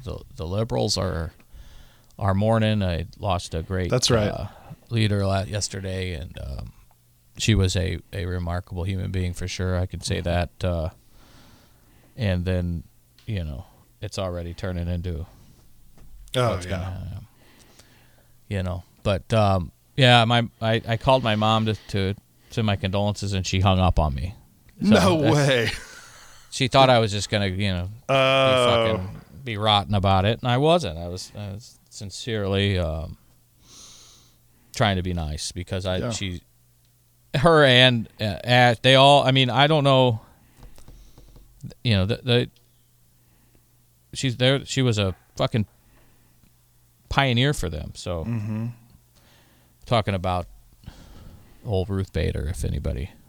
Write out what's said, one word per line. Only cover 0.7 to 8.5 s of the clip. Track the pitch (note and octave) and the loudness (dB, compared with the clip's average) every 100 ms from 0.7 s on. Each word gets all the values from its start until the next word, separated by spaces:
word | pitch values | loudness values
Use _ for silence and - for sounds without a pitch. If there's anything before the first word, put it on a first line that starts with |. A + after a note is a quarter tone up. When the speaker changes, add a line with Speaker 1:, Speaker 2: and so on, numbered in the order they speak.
| B2 A2 F#2+ | -2 -2 -2
Speaker 1:
are, | F#2 E2 E2 - - - - - - _ _ - | -4 -4 -8 -12 -20 -20 -20 -20 -20 _ _ -4
are | G2+ | -2
mourning. | F#2+ G#2+ A2+ G#2+ G#2+ | 2 2 2 2 2
I | F#2 E2 E2 - | 0 -2 -6 -6
lost | G2 F2 - E2 | -2 -2 -4 -8
a | |
great, | E2 F#2 F2 | -4 -4 -2
Speaker 2:
That's | B2 - | 0 2
right. | A#2 G#2 | 2 2
Speaker 1:
uh, | - - - - - - | -4 -10 -14 -20 -20 -6
leader | A#2 G#2+ G2+ G2 | 0 2 2 0
la-, | G2 | -2
yesterday, | G2+ G#2 - G2 F#2+ F#2+ F#2 | -2 -6 -6 -8 -8 -6 -6
and, | E2 F#2 - | -8 -10 -12
um, | C2+ C#2 A1+ - - _ _ _ _ - | -10 -10 -12 -18 -20 _ _ _ _ -4
she | - G2 | 2 2
was | F#2 F#2+ | 2 0
a, | F2 F2+ - | -4 -6 -10
a | G2 F#2 | -10 -8
remarkable | F2+ F2 | -6 -6